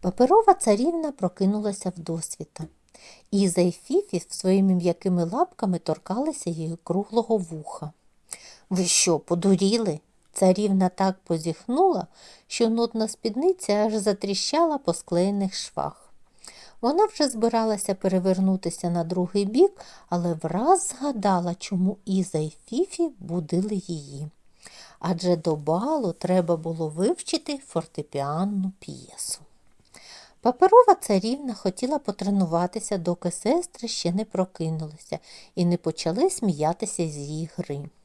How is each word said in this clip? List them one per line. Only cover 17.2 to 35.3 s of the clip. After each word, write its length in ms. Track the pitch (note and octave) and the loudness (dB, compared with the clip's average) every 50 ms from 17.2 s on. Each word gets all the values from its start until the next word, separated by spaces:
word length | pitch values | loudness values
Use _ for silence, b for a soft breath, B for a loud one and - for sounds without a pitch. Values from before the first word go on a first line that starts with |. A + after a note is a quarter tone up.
| D4+ C4+ | -2 -2
збиралася 680 | A#3 A3 A3 A#3 A#3 A3+ A3+ A3 G#3+ G3+ - - G3 | 0 0 0 0 2 2 0 0 -2 -2 -2 -4 -4
перевернутися 960 | F#3+ - G3 F#3+ F#3 F3+ F#3+ F#3 F3+ F#3+ F#3+ F#3+ F#3 - F3 F3 - - F3 | -2 -2 0 0 2 2 2 2 2 2 2 2 0 -2 -6 -6 -4 -4 -2
на 140 | F3 F3 E3 | -2 -2 -2
другий 400 | E3 F3+ F3+ F3+ F3 - G3+ G3+ | -2 -2 -2 -2 0 0 -2 -2
бік, 360 | G3 G#3+ C4 F4+ G4 G4 - B B B B B B | 0 4 4 4 4 4 -4 B B B B B B
але 260 | - F3 E3+ F3 E3+ | -4 -2 -2 -2 -4
враз 540 | D#3+ - D#3+ E3 F3+ A#3 D#4 F#4+ F#4 - - | -4 -4 -4 -2 -2 4 4 4 2 2 -6
згадала, 680 | - - C4+ D4 C4+ A3 G3 G#3 F#3+ F3+ F3 F3 F3 | -8 -6 -4 -4 -4 0 0 2 2 2 0 -2 -4
чому 420 | - - - G3+ F3+ F#3 F#3+ G3+ - _ | -6 -6 -6 -2 0 0 0 -2 -4 _
Іза 340 | - F#3+ F#3+ F3+ - - D#3 | -2 0 0 -2 0 -2 -4
й 180 | D#3 D#3 - - _ | -4 -4 -8 -14 _
Фіфі 440 | - A3+ B3+ F#4 - - - E4+ D#4+ B3+ G3+ | -8 -2 -2 -2 -2 -2 -4 -4 -4 -4 -10
будили 640 | - - E3+ F3+ D#3+ D3 - F3 F#3+ G#3+ G#3+ F#3+ - | -10 -6 -4 -4 -4 -2 -2 -2 0 0 -4 -6 -4
її. 420 | - E3+ D#3 C#3+ C#3 C#3 C#3 D3+ D3+ _ _ _ - B B B B B B B B B B | -6 -10 -10 -10 -12 -12 -12 -12 -12 _ _ _ -20 B B B B B B B B B B
Адже 380 | - E3+ F#3 E3+ F3+ F3+ F3+ | -4 -4 -4 -2 2 0 0
до 200 | E3 D#3+ F3 D#3 | 2 2 -2 -2
балу 560 | D3+ D3 D3 D#3+ F3+ G#3+ C#4+ D#4+ D4+ B3 F#3 E3 | -2 0 0 0 0 0 0 -2 0 -2 -4 -4
треба 440 | - - F3+ F#3 F#3 F3 E3 E3+ | -4 -2 0 2 2 2 2 -2
було 320 | E3 D#3+ E3 E3 D#3+ E3 D#3 | -2 -2 -6 -4 -4 -4 -6
вивчити 680 | D3+ D#3+ F#3+ A#3+ F4+ - - - - D4+ - - D4 C4+ | -2 -2 0 0 -2 -2 -4 -6 -6 -6 -4 -6 -8 -8
фортепіанну 1120 | - - - E3+ D#3+ - _ - D3+ _ - C#3+ C#3 C#3+ D3 D#3+ F#3 G3+ G#3 G3 F#3 F#3+ F#3+ _ | -10 -6 -6 -6 -6 -6 _ -10 -10 _ -6 -4 -4 -2 -2 -2 -2 -2 -2 -2 -4 -4 -6 _
п'єсу. 600 | - - C#3+ B2+ B2 - - - - - - - - - _ _ _ _ _ _ _ B B B B B B B B B B B | -16 -16 -14 -16 -16 -20 -14 -12 -10 -10 -10 -10 -12 -20 _ _ _ _ _ _ _ B B B B B B B B B B B
Паперова 540 | - A#3 B3 - F#4 F#4+ G#4+ B4 B4 A4 F#4 - | 0 0 2 4 4 8 10 10 10 10 6 4
царівна 540 | - - G#3+ F#3+ F#3 A3 B3 C#4+ D4 C4 A3 | 4 0 2 2 2 0 -4 -4 -4 -8 -8
хотіла 440 | - - G3 F3+ - - B3 D4+ C#4+ | -2 -4 -4 -2 -2 -4 -2 -2 -2
потренуватися, 1000 | - - G3 - F#3+ G3+ G3+ G3 F#3 E3 D#3+ E3+ F3+ F3+ - A3 G#3+ - G#3 F#3 | -4 -6 -6 -4 -2 0 2 2 2 2 2 0 0 0 -2 -6 -6 -4 -6 -2
доки 320 | E3 F3+ F3 - - F3+ | -2 -2 -4 -2 -4 -6
сестри 580 | E3+ - - G#3 C#4 F4 F4+ - _ - - A3+ | -6 -2 0 0 0 0 0 -4 _ -12 -10 -8
ще 240 | - - - E3+ F3 | -8 -4 -4 -2 -2
не 120 | G3 A3 | -2 -4
прокинулися 920 | A3 _ G3 F#3 F#3 _ - E3 D#3+ D#3+ D#3 D#3+ D3+ D3+ D#3 - - - D#3 B B | -4 _ -2 -2 -2 _ -6 -6 -4 -4 -6 -8 -10 -12 -18 -14 -12 -12 -12 B B